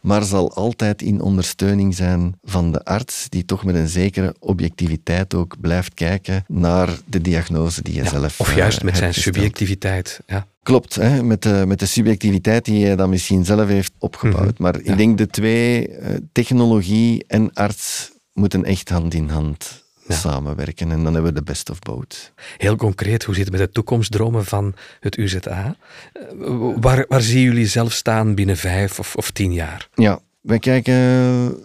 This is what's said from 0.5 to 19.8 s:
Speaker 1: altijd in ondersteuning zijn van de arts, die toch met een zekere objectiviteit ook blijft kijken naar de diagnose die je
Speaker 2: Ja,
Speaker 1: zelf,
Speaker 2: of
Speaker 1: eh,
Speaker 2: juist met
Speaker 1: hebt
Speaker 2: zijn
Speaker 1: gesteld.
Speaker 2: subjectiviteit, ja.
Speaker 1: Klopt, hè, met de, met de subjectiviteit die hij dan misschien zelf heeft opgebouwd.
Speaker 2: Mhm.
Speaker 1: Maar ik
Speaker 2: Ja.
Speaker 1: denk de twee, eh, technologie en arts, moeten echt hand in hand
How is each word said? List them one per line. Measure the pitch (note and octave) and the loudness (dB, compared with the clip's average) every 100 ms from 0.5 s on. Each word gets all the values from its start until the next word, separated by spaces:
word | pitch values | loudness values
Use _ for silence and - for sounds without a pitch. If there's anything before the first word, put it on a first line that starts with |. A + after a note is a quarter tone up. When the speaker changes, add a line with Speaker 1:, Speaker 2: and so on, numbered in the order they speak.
Speaker 1:
altijd | - G#2+ A#2+ G#2+ G#2 | 0 -4 -2 -2 -2
in | - G#2 | -2 -2
ondersteuning | F#2+ F#2+ F2+ - G2 G2+ G2 | 0 0 -2 -2 0 2 0
zijn | F2+ F2+ F2+ F2 F2+ | 0 0 0 -2 -4
van | - G2 E2+ | -4 -2 0
de | D2+ | -2
arts, | - G2 C3 - - | -2 -4 -4 -10 -6
die | F2+ | -6
toch | F2+ G2 | -4 -4
met | G2 | 0
een | F2 D#2+ | 0 0
zekere | E2+ F#2+ G2 F#2 - | 0 -2 0 -2 -4
objectiviteit | - F#2+ E2+ - F2 D#2+ - F2 F#2+ | -4 -2 -2 -2 -4 -4 -2 -2 -2
ook | F2+ E2+ - | -2 -4 -6
blijft | D#2+ F2 F2+ | -2 -2 -2
kijken | - E2 F#2+ - F#2+ F#2 | -4 -2 -2 -2 -6 -4
naar | F2 E2+ F2+ F2+ F2 - | 0 2 2 2 -2 -4
de | G2 | -4
diagnose | E2+ E2 E2 D#2+ E2 E2 | 0 -2 -2 -2 -2 -4
die | - | -6
je | D#2+ | -4
Speaker 2:
Ja, | C2+ | -2
Speaker 1:
zelf, | C#2+ D2 - | -2 -4 -2
Speaker 2:
of | - | -2
Speaker 1:
eh, | D2 | 2
Speaker 2:
juist | F#2+ A2 | 2 0
met | F#2+ | 0
Speaker 1:
hebt | F2+ | 0
Speaker 2:
zijn | F2 | 0
Speaker 1:
gesteld. | F2+ - | 0 -2
Speaker 2:
subjectiviteit, | F#2+ G2+ - G2 G2 G2 F#2+ F#2 - - | 0 -2 -2 -4 -2 -2 -4 -6 -12 -8
ja. | G2 G2+ _ | -6 -6 _
Speaker 1:
Klopt, | - B2+ - | 2 2 2
hè, | - G#2+ C#3 | 0 2 2
met | A#2+ G#2+ | 2 0
de, | A2 G2+ F#2+ | 2 2 2
met | G2 | 0
de | G2 | 0
subjectiviteit | - A2 G#2 G#2+ G2 F2+ A2 | 0 2 2 2 2 2 0
die | A#2 G#2+ G2+ | 2 2 4
hij | F#2+ | 4
dan | F#2+ | 2
misschien | F#2+ - F#2+ | 2 2 2
zelf | F2 G#2 G#2 | 4 2 4
heeft | G2+ F#2+ _ | 2 0 _
opgebouwd. | - - - F2 F#2+ | -8 -2 0 2 2
Speaker 2:
Mhm. | A2+ | 2
Speaker 1:
Maar | F2+ D#2+ | 0 0
ik | - | 0
Speaker 2:
Ja. | |
Speaker 1:
denk | F#2+ A2 G#2+ | 2 4 4
de | G#2+ | 2
twee, | - G#2+ A2+ A#2+ A#2+ - | 0 0 2 2 0 -2
eh, | - - G2+ - | -8 -6 -6 -4
technologie | - A#2 B2 A#2+ A2 F2+ G#2+ A#2 A2+ - | -2 2 4 4 4 4 2 4 2 0
en | A2 A2 | 0 0
arts, | - G2+ G#2 - - - _ _ | 0 -2 -2 -8 -8 -10 _ _
moeten | - G2+ F#2+ | 0 0 2
echt | - F#2+ - | 0 -2 0
hand | F2 E2+ | -2 0
in | E2 D#2 | -2 -2
hand | D2+ D2+ D2 - - | -2 -2 -4 -10 -16